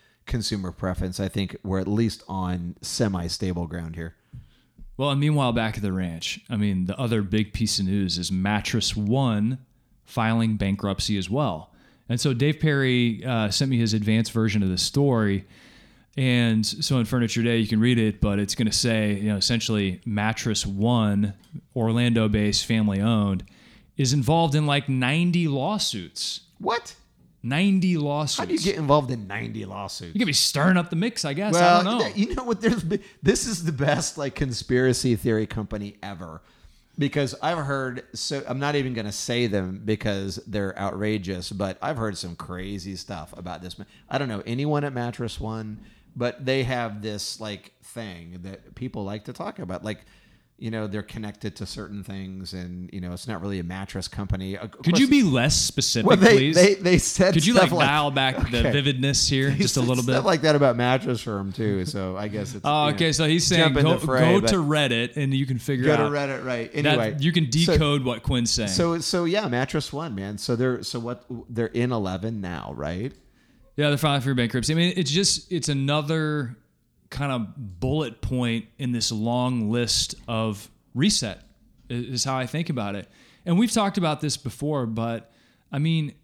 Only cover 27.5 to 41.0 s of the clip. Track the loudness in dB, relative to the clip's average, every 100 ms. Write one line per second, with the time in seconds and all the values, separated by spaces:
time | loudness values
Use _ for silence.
27.5 | 2 4 4 4 2 0 -2 -2 -2 -2
28.5 | 0 0 0 4 4 4 -4 -6 -8 -8
29.5 | -8 -8 -8 -10 -10 -6 -2 2 2 2
30.5 | 4 4 4 2 -2 -2 -2 -4 -2 2
31.5 | 6 8 8 4 0 0 0 0 0 -2
32.5 | 0 2 2 0 -4 -6 0 2 2 0
33.5 | -4 -2 0 2 0 -2 -6 -6 -4 -4
34.5 | -4 0 4 4 4 2 2 2 0 0
35.5 | -4 -6 -8 -10 -12 -12 -12 -14 -16 -20
36.5 | _ -20 _ _ -4 -2 0 -2 -2 -4
37.5 | -2 -2 -4 -4 -8 -12 -8 -6 -6 -6
38.5 | -4 -2 0 -2 -4 -6 -6 -2 0 2
39.5 | 0 -2 -4 -4 -2 -2 -2 -4 -8 -6
40.5 | -4 -4 -4 -6 -2